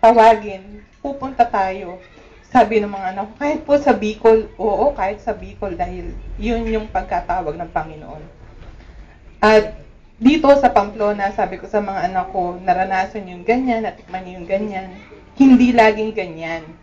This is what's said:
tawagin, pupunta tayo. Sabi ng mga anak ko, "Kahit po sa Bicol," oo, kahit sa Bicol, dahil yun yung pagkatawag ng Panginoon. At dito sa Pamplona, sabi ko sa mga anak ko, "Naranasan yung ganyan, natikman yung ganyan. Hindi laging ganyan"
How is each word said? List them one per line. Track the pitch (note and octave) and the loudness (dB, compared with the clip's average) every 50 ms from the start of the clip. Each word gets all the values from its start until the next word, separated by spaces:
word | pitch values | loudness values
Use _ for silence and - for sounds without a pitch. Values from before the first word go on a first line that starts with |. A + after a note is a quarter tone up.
| - | 6
tawagin, | A3+ A#3 A#3+ A3 A3+ A3+ G#3+ G#3 G#3 G3 F#3+ F#3+ G#3 G#3 G#3+ - _ _ _ | 6 8 8 8 6 6 4 0 -10 -12 -12 -16 -18 -20 -20 -20 _ _ _
pupunta | _ C#4 C#4 - C4 C4+ C4 - A#3+ | _ -10 -8 -8 -10 -10 0 0 0
tayo. | A#3+ - G#3 F#3+ F#3+ F#3+ G3 G3+ F3 F3+ F#3 - - _ - - - - - _ _ | 0 0 -2 -2 -4 -4 -8 -12 -14 -16 -18 -20 -20 _ -20 -20 -20 -20 -20 _ _
Sabi | - B3+ A3 G3+ A3+ A3 | 2 2 2 4 2 -2
ng | G3+ G#3 | -2 -2
mga | G3+ G3 G3 F#3 F#3+ | -8 -8 -8 -8 -6
anak | G3 G#3 G#3+ | -8 -10 -10
ko, | - - | -10 -6
"Kahit | C#4+ D4 D#4 D4+ - | -4 -4 -4 -6 -2
po | - C#4+ D4 | 0 0 2
sa | C#4+ C#4+ A3 | 2 0 0
Bicol," | G3+ G#3+ G#3+ G#3+ - - A3+ A3 A3 G#3+ - - - | 0 -2 -6 -6 2 4 4 4 4 2 -4 -12 -6
oo, | C#4 G#3+ G3 G3 A3 C#4+ - | -4 -4 -2 0 0 -2 -2
kahit | - G3 F#3+ A3 G#3 - | -2 -4 -6 -6 -6 -8
sa | A#3+ G3+ | -8 -8
Bicol, | F3+ F3+ F#3+ - - - G3 F3 E3 | -8 -10 -18 -12 -10 -8 -8 -6 -6
dahil | F3+ F3+ F3+ F3+ E3+ - B3+ - - - - - | -6 -8 -8 -10 -12 -12 -12 -14 -14 -14 -12 -6
yun | G3+ A3+ A#3 A#3 A3+ | -4 -4 -4 -2 -2
yung | A3+ A3 G#3+ G#3+ - | -2 -4 -4 -4 -4
pagkatawag | - F#3+ F#3 - G3 F3 - - F3 F#3 F3+ D3+ D3 | -6 -6 -6 -4 -6 -6 -4 -4 -6 -6 -4 -6 -8
ng | E3+ F3 D#3+ | -10 -12 -8
Panginoon. | - E3+ D#3 D#3+ D#3 D3+ D3+ - C#3+ D#3 D3+ E3+ - - - - - - - - - - - - - - - - - - - - - - - | -8 -8 -8 -8 -14 -18 -18 -18 -18 -18 -18 -20 -20 -20 -20 -20 -20 -20 -20 -20 -20 -20 -20 -20 -20 -20 -20 -20 -20 -20 -20 -20 -6 2 4
At | G#3+ A3 G#3+ G#3 - - - - - - - _ - _ | 6 6 6 4 2 -8 -14 -20 -20 -20 -20 _ -20 _
dito | _ A3 B3+ D4+ D#4+ D4+ C#4 C#4 C#4 | _ 4 4 4 6 6 6 6 6
sa | C4+ A#3+ | 6 4
Pamplona, | - G#3 G3+ G#3 G#3 A3+ G#3 G#3 G#3 G#3 G3 G3 | 4 2 0 0 -4 -2 -2 -2 0 -2 -4 -4
sabi | - - G3+ F3+ F#3 F#3 | -2 -2 -4 -4 -4 -12
ko | - F#3 | -12 -4
sa | - G#3 | -4 -2
mga | G3+ G3+ G3 F#3+ - - | -2 -2 -6 -4 -4 -2
anak | F#3+ F#3 F3+ F#3 - | -2 -4 -6 -4 -4
ko, | G3 F3+ F3+ F3+ F3+ | -4 -4 -4 -6 -6
"Naranasan | F#3 F#3+ F3+ F3+ F#3+ F#3+ F#3+ F#3+ F#3+ F#3+ - A3 G3 F3+ | -2 -2 0 0 0 -2 0 -2 -2 -4 -6 -12 -12 -12
yung | F3+ F3 F3 | -16 -10 -2
ganyan, | G#3+ A#3 B3+ C4 B3+ A#3 A3+ A3 | -2 0 0 0 -2 -2 -2 -4
natikman | G3 - - - - - F#3 F#3 | -6 -10 -12 -18 -14 -12 -12 -12
yung | F#3 F#3 F#3 F3 | -12 -14 -16 -8
ganyan. | E3+ G3 G3 G#3+ G#3+ G3 F#3 F#3+ F#3+ - - - - - - - - - - | -4 -4 -4 -4 -6 -8 -10 -12 -12 -18 -20 -20 -20 -20 -20 -20 -20 2 4
Hindi | C4+ C4+ B3+ B3 B3+ B3 | 6 8 8 8 6 4
laging | A#3+ A#3 A3 A3 G#3+ G#3+ A3 A3 | 6 6 6 6 4 2 -4 -4
ganyan" | G#3+ A3 F#3 F3+ D#3+ D#3+ E3 D#3+ E3 E3 D#3+ D#3+ E3 - | -4 -6 -8 -8 -10 -12 -10 -8 -8 -10 -10 -14 -20 -20